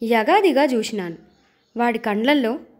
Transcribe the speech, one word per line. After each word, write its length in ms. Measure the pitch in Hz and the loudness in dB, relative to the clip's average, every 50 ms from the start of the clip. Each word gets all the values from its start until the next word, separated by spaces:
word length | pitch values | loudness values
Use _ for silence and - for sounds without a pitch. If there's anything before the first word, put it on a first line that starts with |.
| 233 | -4
యగాదిగా 600 | 220 240 226 214 240 339 415 392 381 262 254 294 | 0 0 0 2 2 2 4 4 4 2 2 2
చూసినాను. 520 | 294 254 226 214 - - 208 185 175 165 - - _ _ _ _ _ _ _ _ _ _ 226 | 2 0 -2 -4 -4 -6 -8 -8 -8 -10 -14 -18 _ _ _ _ _ _ _ _ _ _ -2
వాడి 220 | 240 240 233 226 | -2 -2 -2 -2
కండ్లల్లో 600 | 233 220 202 208 220 262 294 294 247 220 240 320 - - _ | -4 -4 -2 0 0 2 2 2 2 -2 -4 -6 -10 -18 _